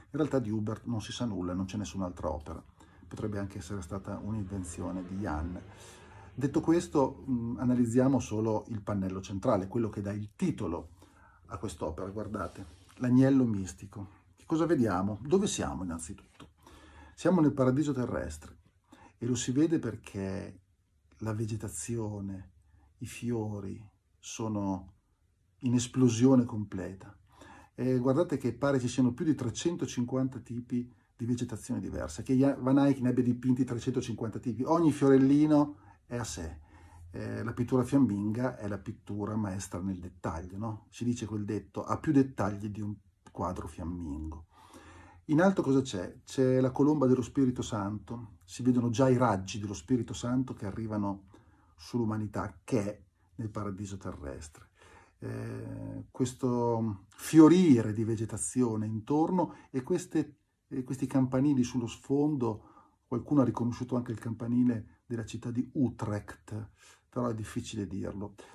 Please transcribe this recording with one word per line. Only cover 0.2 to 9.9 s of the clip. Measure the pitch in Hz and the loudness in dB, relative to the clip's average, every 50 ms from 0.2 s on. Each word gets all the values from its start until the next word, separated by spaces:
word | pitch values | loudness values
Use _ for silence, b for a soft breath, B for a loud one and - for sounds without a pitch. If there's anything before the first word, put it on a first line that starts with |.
| 156 131 139 135 | -2 0 0 0
di | 117 104 | 0 0
Hubert | 107 110 107 107 110 107 - | -2 -2 -2 -4 -6 -6 -6
non | 120 120 107 | -6 -6 -4
si | 101 110 - | -6 -6 -6
sa | - 123 | -6 -6
nulla, | 117 101 90 90 90 90 | -4 -4 -4 -4 -4 -4
non | 92 98 | -4 -4
c'è | 95 - 104 | -4 -4 -6
nessun'altra | 104 80 - 98 95 87 85 - - 78 | -6 -6 -6 -6 -6 -6 -6 -6 -6 -6
opera. | 76 76 - - 76 - - - _ B B B B B B | -6 -6 -8 -10 -12 -12 -14 -16 _ B B B B B B
Potrebbe | - - - 117 107 101 101 | -16 -10 -8 -6 -6 -4 -4
anche | 101 98 - 104 | -6 -8 -8 -12
essere | - - 104 98 | -10 -10 -10 -10
stata | 92 - 101 95 - - 101 98 - | -8 -8 -10 -10 -8 -8 -10 -8 -8
un'invenzione | 101 110 110 98 92 101 98 90 - - - 92 87 87 95 90 | -6 -6 -6 -6 -6 -6 -8 -8 -8 -10 -8 -8 -6 -6 -8 -8
di | 90 95 | -8 -8
Jan. | 98 107 90 76 76 78 87 90 90 - B B B B B B B B B B B B B B | -6 -6 -4 -4 -4 -4 -6 -8 -10 -12 B B B B B B B B B B B B B B
Detto | - 135 139 135 165 | -4 -4 0 0 0
questo, | - 160 165 175 175 - - 151 131 135 - - - 135 | 2 4 2 2 2 2 2 2 2 2 0 -6 -4 -4
mm, | 131 117 117 117 120 104 | -2 -2 -2 -4 -4 -2
analizziamo | 127 123 123 120 123 113 113 127 127 139 139 120 | 0 2 4 4 2 4 4 4 4 6 4 2
solo | - - 107 107 110 113 107 107 - - | 0 -2 -2 -2 0 0 0 -2 -2 -4
il | 117 104 98 | -8 -8 -6
pannello | - 107 98 95 92 92 95 | -4 -2 -2 -2 -2 -4 -6
centrale, | 95 - 98 92 - 131 113 95 95 | -8 -8 -8 -2 0 2 2 2 0
quello | 95 - 120 113 | -2 -2 -2 -2
che | 104 | -2